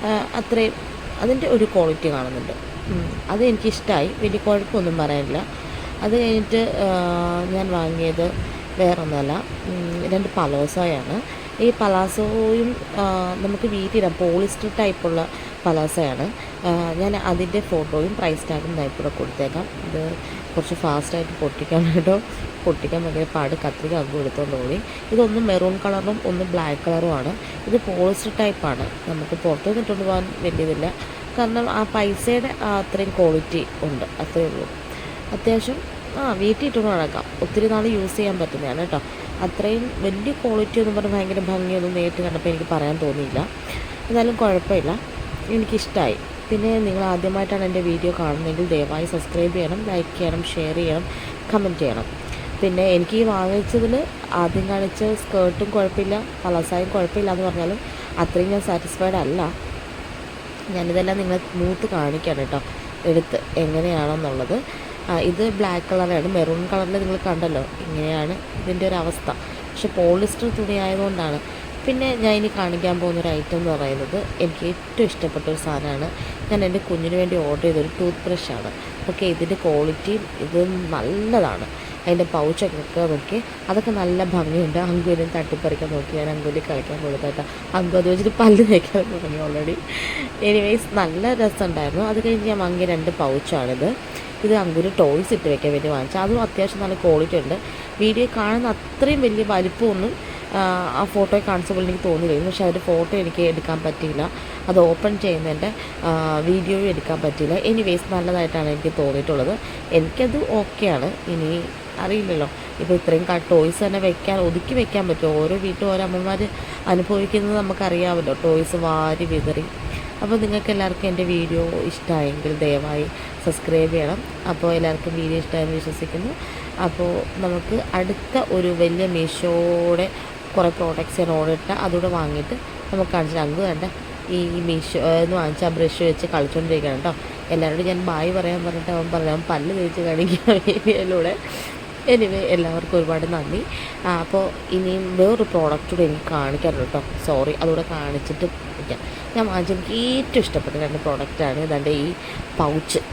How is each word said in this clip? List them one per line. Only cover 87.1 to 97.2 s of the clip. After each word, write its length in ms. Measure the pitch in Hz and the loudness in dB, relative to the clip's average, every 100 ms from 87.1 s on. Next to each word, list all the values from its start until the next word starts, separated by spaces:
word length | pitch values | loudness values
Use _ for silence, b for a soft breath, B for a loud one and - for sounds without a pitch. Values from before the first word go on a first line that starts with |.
| 139 147 139 147 B - 185 | -2 -2 -4 -8 B -4 0
അങ്കു 180 | 180 185 | 2 4
അത് 80 | 175 | 4
വെച്ചിട്ട് 240 | 185 202 214 | 4 2 6
പല്ല് 220 | 226 208 220 | 8 10 10
തേക്കാൻ 320 | 214 - 202 180 | 6 6 0 0
തുടങ്ങി 260 | 175 170 151 151 | -4 -4 -4 -4
already. 300 | 147 151 170 - B B B 262 - 208 | -2 -2 -4 -6 B B B -6 0 4
എനിവേയ്സ്, 380 | 208 202 226 - 208 | 4 4 2 2 0
നല്ല 340 | 170 165 226 240 | 0 0 0 4
രസമുണ്ടായിരുന്നു. 640 | 220 - 185 156 147 160 214 | 2 2 -2 0 0 0 0
അത് 100 | 220 226 | 2 2
കഴിഞ്ഞ് 220 | 226 208 | 2 0
ഞാൻ 80 | 208 180 | 0 0
വാങ്ങിയ 200 | 180 180 | 0 2
രണ്ട് 160 | 165 160 165 | 2 0 0
പൗച്ചാണിത്. 680 | 143 135 - 156 127 127 160 254 - B B - | 0 0 0 0 0 0 0 -2 -8 B B -2
ഇത് 100 | 214 214 | 4 4
അങ്കുവിന് 280 | 180 165 180 190 | 4 2 0 4
ടോയ്സ് 300 | 151 151 185 | 4 4 2
ഇട്ട് 140 | 208 156 | 0 2
വെക്കാൻ 200 | 143 147 | 2 2
വേണ്ടി 160 | 143 151 | 2 0
വാങ്ങിച്ചു. 260 | 143 131 190 | 0 -2 -2
അതും 160 | 190 233 226 | 2 2 2
അത്യാവശ്യം 340 | - 196 - | 0 -2 0
നല്ല 120 | 196 185 | -4 2
ക്വാളിറ്റി 340 | 180 156 | 4 6